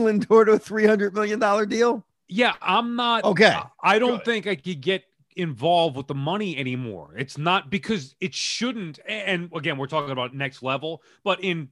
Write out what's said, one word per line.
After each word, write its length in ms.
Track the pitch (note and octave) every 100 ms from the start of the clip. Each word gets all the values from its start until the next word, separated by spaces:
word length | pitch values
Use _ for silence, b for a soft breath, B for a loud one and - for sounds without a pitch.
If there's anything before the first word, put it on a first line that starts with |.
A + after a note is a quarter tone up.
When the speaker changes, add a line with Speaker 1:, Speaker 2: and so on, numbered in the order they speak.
Speaker 1:
Lindor 460 | A3+ G#3 - A3 G#3+
to 40 |
a 60 | G#3+
three 260 | - G#3+ G#3+
hundred 280 | G#3+ G3+
million 260 | G3 G#3 G#3
dollar 260 | G#3 G#3 G#3
deal? 400 | A3 A#3+ A#3 - _ _
Speaker 2:
Yeah, 280 | F#3 A#3+ -
I'm 360 | F3+ G3+ A#3+ A#3+
not. 260 | A#3+ A3+
Speaker 1:
Okay. 300 | G#3+ F3 G#3
Speaker 2:
I, 140 | D#3+ - _
I 180 | E3+ G#3+
don't 180 | B3 A#3
Speaker 1:
Good. 80 | A3+
Speaker 2:
think 220 | A3 G3+
I 80 | F3+
could 260 | F3+ D#3+
get 240 | C3+ F#3 - _ _ -
involved 600 | E3+ A2+ D#3 F3 E3 C3
with 100 | C#3
the 80 | C#3
money 420 | C#3+ G3+ G#3 C#3
anymore. 560 | B2+ B2+ A#2+ F#2 D2 F2
It's 200 | C3+ C#3+
not 320 | D#3+ F#3+ C#3+
because 460 | G3 - G#3+ C3 _
it 120 | F#3
shouldn't. 680 | - - - A#3+ A#3 E3+ C#3
a-, 120 | -
And 380 | G#3+ G3 F3+ F3
again, 240 | E3 D#3 C3+
we're 80 | C#3
talking 240 | D#3 C#3+
about 220 | C3 B2
next 300 | C3+ C#3 -
level, 400 | C3 C3+ D#3 E3 b b G3+
but 180 | G3+
in 240 | F#3+ E3 C#3